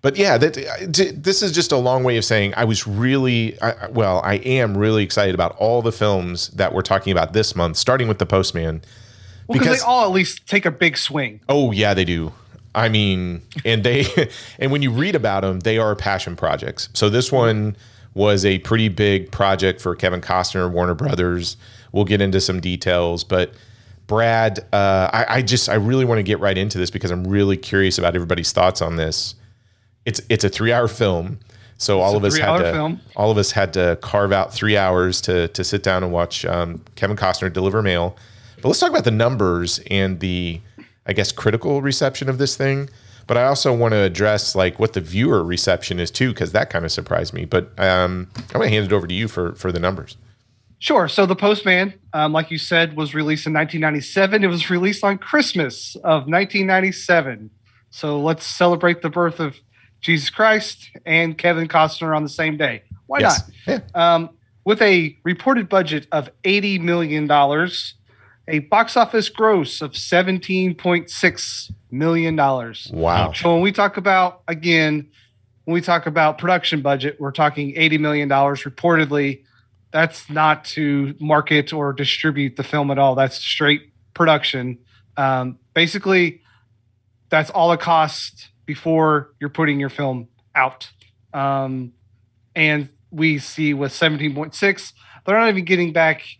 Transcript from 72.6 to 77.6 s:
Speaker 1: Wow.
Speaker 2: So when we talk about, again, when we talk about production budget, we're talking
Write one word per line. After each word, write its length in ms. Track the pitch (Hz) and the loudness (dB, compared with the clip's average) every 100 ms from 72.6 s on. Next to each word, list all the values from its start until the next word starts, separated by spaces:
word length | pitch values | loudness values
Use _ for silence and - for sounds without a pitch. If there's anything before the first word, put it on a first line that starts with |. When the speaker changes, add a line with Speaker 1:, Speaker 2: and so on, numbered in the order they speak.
| 117 110 - | -6 -12 -12
Speaker 1:
Wow. 400 | 85 80 87 82 | -2 2 2 0
Speaker 2:
So 220 | 78 175 | 0 2
when 80 | 170 | 2
we 100 | 190 | 2
talk 240 | 202 202 202 | 2 0 0
about, 460 | 190 190 180 175 - | 2 2 2 -2 -10
again, 600 | 165 170 165 156 151 147 _ _ _ _ _ | -6 0 2 2 0 -6 _ _ _ _ _
when 80 | - | -4
we 80 | 170 | -2
talk 240 | 170 170 165 | 0 0 0
about 300 | 156 156 156 | 2 2 0
production 460 | 175 180 - 160 | 0 0 0 -2
budget, 340 | 139 139 135 147 | 0 -2 -2 -6
we're 140 | 139 | -10
talking 400 | 135 151 143 | 0 0 0